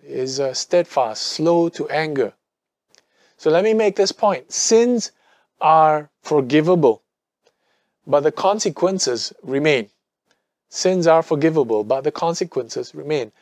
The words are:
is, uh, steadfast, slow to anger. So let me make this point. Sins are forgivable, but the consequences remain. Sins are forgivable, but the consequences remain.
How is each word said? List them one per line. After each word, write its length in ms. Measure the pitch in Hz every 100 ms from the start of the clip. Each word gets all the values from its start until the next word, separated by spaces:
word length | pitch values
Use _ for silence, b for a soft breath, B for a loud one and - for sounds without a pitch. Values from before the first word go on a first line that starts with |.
is, 380 | - 131 131 131
uh, 140 | 135
steadfast, 680 | 127 - 175 170 - 117 107
slow 460 | - - 160 170 170
to 200 | - 143
anger. 420 | 147 160 139 107 - _ _ _ _ _ _ _ _ _ _
So 140 | 156
let 140 | 165
me 100 | 214
make 220 | 220 208 196
this 160 | 196
point. 380 | - 214 151 -
Sins 600 | - - 226 240 240 - _ _ _ _ _
are 480 | 160 160 156 151 147 _
forgivable, 800 | - 151 127 147 156 180 139 107 _ _ _ _ _ _ _ _ _ _ -
but 140 | 143
the 120 | 147
consequences 1000 | 147 190 214 208 - 185 190 - 117 - -
remain. 480 | 151 139 151 135 104 _ _ _ _ _ _ _ _
Sins 360 | - 185 185 165
are 160 | 160
forgivable, 600 | 165 151 160 160 120 110
but 180 | 107 135
the 60 | 139
consequences 840 | - 170 170 175 135 113 127 120
remain. 360 | 151 143 151 110 b